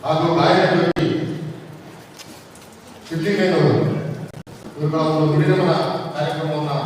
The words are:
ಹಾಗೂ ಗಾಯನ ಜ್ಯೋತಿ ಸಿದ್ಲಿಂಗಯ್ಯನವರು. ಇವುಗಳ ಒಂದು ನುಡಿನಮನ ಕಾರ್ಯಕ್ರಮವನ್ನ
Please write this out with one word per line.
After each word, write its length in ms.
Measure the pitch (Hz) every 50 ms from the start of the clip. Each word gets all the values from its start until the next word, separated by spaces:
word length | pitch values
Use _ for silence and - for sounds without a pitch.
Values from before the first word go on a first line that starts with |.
| -
ಹಾಗೂ 240 | - 160 160 165 170 170 170
ಗಾಯನ 260 | 165 165 175 185 190 180
ಜ್ಯೋತಿ 340 | 180 170 170 170 170 - - - - 160 - - - - - - - - - - - - - - - - - - - - - - - - - - - - - - - - - - - - - -
ಸಿದ್ಲಿಂಗಯ್ಯನವರು. 680 | 165 160 160 202 202 208 190 185 175 156 - - 113 - - - - - - - - - - - - - - - - - - - - 143
ಇವುಗಳ 200 | 151 147 156 156
ಒಂದು 260 | 156 156 156 156 156 151
ನುಡಿನಮನ 400 | 147 151 - - - - 180 175 - - - - - 156 - 160 -
ಕಾರ್ಯಕ್ರಮವನ್ನ 580 | 151 151 160 151 156 156 151 151 151 151 147 143 143 147